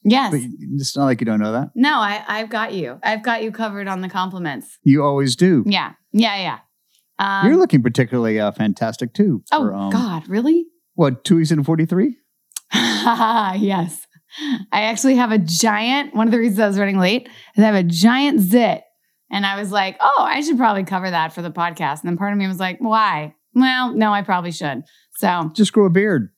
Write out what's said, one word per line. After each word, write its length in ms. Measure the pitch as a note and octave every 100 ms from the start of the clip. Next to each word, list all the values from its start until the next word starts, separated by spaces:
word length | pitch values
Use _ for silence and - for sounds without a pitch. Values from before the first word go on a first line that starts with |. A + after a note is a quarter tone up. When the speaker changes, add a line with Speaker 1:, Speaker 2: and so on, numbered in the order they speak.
Speaker 1:
Yes. 280 | G#3 B3+ A#3+
Speaker 2:
But 80 | D3+
y-, 80 | B2 - - C#3
it's 200 | C#3 C#3
not 80 |
like 160 | C#3 A#2+
you 60 | A2+
don't 140 | G#2+
know 120 | G#2+
that. 180 | A2+ C#3+
Speaker 1:
No, 220 | A#3+ C#4+ C#4+
I, 260 | G#3 G#3 -
I've 220 | G#3 A3+
got 240 | A3 A3
you. 260 | F#3+ C3+ C3+
I've 200 | - G#3+
got 200 | A#3 A3+
you 100 | A3
covered 340 | A3 A3 G3+ G3
on 140 | F#3
the 80 | F#3
compliments. 720 | F#3+ F#3 F#3 E3 B2+ - -
Speaker 2:
You 220 | D3 C#3
always 320 | C#3+ C#3 C3+ A#2+
do. 260 | F3+ D#3 D3+
Speaker 1:
Yeah. 260 | F#3+ C3 - _ G#3
Yeah, 200 | A3+ G3+
yeah. 220 | F3 A2+ _ _ _ _ _ -
Um, 280 | G3 G3 G3
Speaker 2:
You're 80 | E4+
looking 240 | F#4 D3
particularly, 560 | A#2+ A#2 A#2+ B2 A2+ G#2+
uh, 140 | G#2
fantastic, 640 | - G#2+ G2 A2+ G#2+ A#2+
too, 280 | - G3+ A2 -
Speaker 1:
Oh, 100 | D4+ A#3
Speaker 2:
for, 80 |
um, 160 | G3 G3
Speaker 1:
God, 380 | G3+ A#3+ E3 D#3+
really? 380 | G3 C4 E4 E4 _ _
Speaker 2:
what, 300 | - D3 B2+
two 120 | - E3
weeks 140 | D#3
into 140 | D#3+
forty-three? 520 | C#3 D#3+ E3 F3+ C4 A#3+ _ _ _
Speaker 1:
<laughs> 260 | - _
Yes. 1300 | - A#3+ G#3+ A3+ A#3 A3 A#3 G3+ F#3+ G3+ F#3+ E3+ - - _ _ - D4+ A#3+ G3
I 100 | G3+
actually 340 | G#3+ A3+ C4+ C4
have 160 | A#3+
a 60 | A3
giant, 760 | D#3+ E3+ A3+ G#3 A#3 C4+ C#4+
one 140 | G#3+ A3+
of 40 |
the 60 | A3+
reasons 200 | A#3 G3
I 60 | G#3
was 100 | G3
running 200 | G3+ G3
late 300 | F3+ A#3+ - - - -
is 60 |
I 20 | G#3+
have 80 |
a 80 | G3+
giant 580 | F3 E3 G#3+ B3+ C#4+ D#4
zit. 420 | F#3 A#3+ A3 - _ _ _ _ _
And 140 | G3 G3
I 120 | G3
was 120 | G#3
like, 240 | G3+ F#3+ F#3+
"Oh, 220 | - -
I 180 | - C#4
should 140 | D4 B3+
probably 280 | A#3+ G3+
cover 260 | F3+ F#3+ F#3
that 220 | E3+ D#3+
for 100 | F3
the 80 | E3+
podcast." 500 | E3+ E3+ D#3+ C#3+ D3+
And 80 | F3
then 60 | F3
part 160 | G3+
of 60 | G3+
me 80 | F#3+
was 120 | F3+
like, 180 | F3 F#3
"Why?" 540 | A3+ A3 G#3 D#3+ D3+ _ _
Well, 380 | B3 C4 B3+ B3+
no, 180 | A3 G#3+
I 100 | G3+
probably 300 | G3+ F3+ F3
should. 300 | D#3+ D3+ C3+ - _ _ -
So 340 | G3 F3 D#3+
Speaker 2:
Just 180 | F#3+ G3+
grow 140 | A3+ G3
a 40 |
beard. 400 | F3 G#3+ D#3+ G2